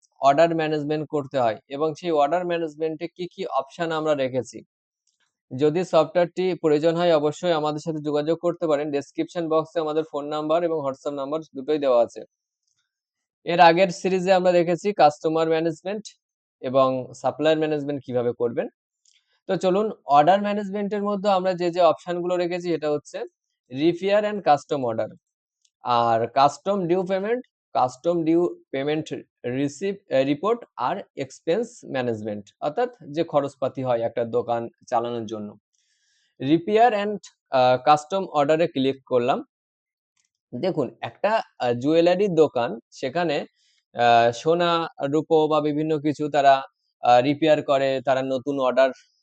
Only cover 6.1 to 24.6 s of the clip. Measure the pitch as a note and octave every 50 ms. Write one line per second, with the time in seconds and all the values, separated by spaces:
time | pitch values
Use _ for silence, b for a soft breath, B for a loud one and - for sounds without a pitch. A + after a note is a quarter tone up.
6.1 | - F#3+ F3 E3 - - F#3 F#3 F3 D#3 - D#3+ D3 D3+ D3 E3+ D#3+ E3+ F3 F3
7.1 | E3 D3+ C#3+ D3+ D3 - - F3+ E3+ D#3 D3+ D3+ D3+ D3+ D3+ E3+ D#3 D#3 D3 D3+
8.1 | C#3+ D3 D3 D3+ E3+ E3 - F3 E3 E3+ F3 D#3 D3+ C#3 D3 D#3 C#3+ C#3+ C#3 -
9.1 | _ - D#3+ - - F3 E3+ D#3 D#3 D#3+ D#3 D#3 _ E3+ D#3+ D3+ D3+ D#3+ D#3 D#3
10.1 | - C#3+ C#3+ D3 D3+ D3+ D#3 D3+ D#3 E3+ F3 E3+ E3 D#3+ C#3+ C#3 C3 - - D3
11.1 | C#3+ C#3+ C3+ C#3 D3 D#3+ D#3+ - _ C3+ B2+ C#3 D3+ D3+ C#3 C3+ B2 A#2+ A#2 -
12.1 | - A2 - _ _ _ _ _ _ _ _ _ _ _ _ _ _ _ _ _
13.1 | _ _ _ _ _ _ _ - E3+ F3 F3+ E3+ E3 E3+ F#3+ F#3 E3+ - - F#3+
14.1 | F#3 F#3+ F3 F#3 F#3+ F#3 F3+ F#3 F3+ F3 E3+ E3+ F3 E3 - G3+ G#3 - E3 D3+
15.1 | - - - E3 D#3+ D#3+ D#3+ D#3+ E3 D#3+ E3 E3+ D#3 - _ F#3 G#3 G#3+ G#3 -
16.1 | - _ _ _ _ _ _ _ _ _ - C3 B2 C3+ C3+ C3 C3 C3 B2+ -
17.1 | B2+ - - C3 B2+ - D3 D#3 D#3+ D#3 D#3 D3+ D#3 D3 C#3 C#3+ D3 C#3 B2+ -
18.1 | B2 B2 A#2+ A#2+ A#2 - A#2+ A#2+ A#2+ C#3+ G3 D#4 - _ _ _ _ _ _ _
19.1 | _ _ _ _ _ _ _ - F#3+ F3 - F#3 F3+ G3 G#3+ A3 - - _ -
20.1 | C#3 C#3+ D3+ D#3+ F#3+ G3+ G3+ G#3 G3+ G#3 G#3+ F#3+ F#3+ G#3 G#3 G3 G#3+ G#3 G3+ G3+
21.1 | G#3 G3 F#3 G#3 G3 F#3 F#3 F#3+ F#3 E3+ F3+ F3 E3 F3+ F3 D#3+ D#3 - - F3+
22.1 | F3 F3 F3 F3+ F3+ F3 F3+ E3+ F3+ F3+ F3 F3+ E3 D3+ D3+ D3+ D3 D3 - -
23.1 | - F#3+ A#3 - _ _ _ _ _ _ _ _ B2 C3+ D3 E3+ E3+ E3+ F#3 G3
24.1 | G3+ G#3 G#3 G#3 G#3+ G3+ F3+ D3+ D3 C3+